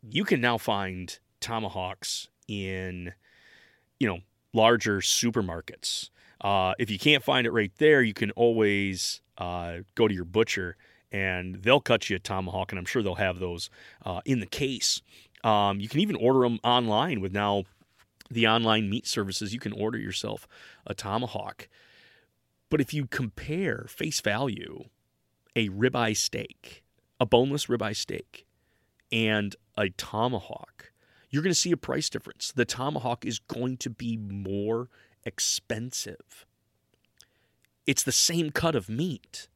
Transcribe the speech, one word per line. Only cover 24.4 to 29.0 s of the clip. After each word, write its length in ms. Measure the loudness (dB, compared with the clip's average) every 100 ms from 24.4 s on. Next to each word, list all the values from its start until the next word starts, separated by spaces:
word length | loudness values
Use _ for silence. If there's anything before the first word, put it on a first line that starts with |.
| -2 -4 -10 -14 -18 _ _ _ _ _ _ -2
a 140 | -2
ribeye 480 | 2 2 2 0 0
steak, 680 | -2 -4 -10 -14 -20 -20 _ _ _ _
a 40 | 4
boneless 420 | 6 6 0 -2
ribeye 280 | -2 -2 -4
steak, 500 | -6 -8 -10 -20 _ _ _ _ _ _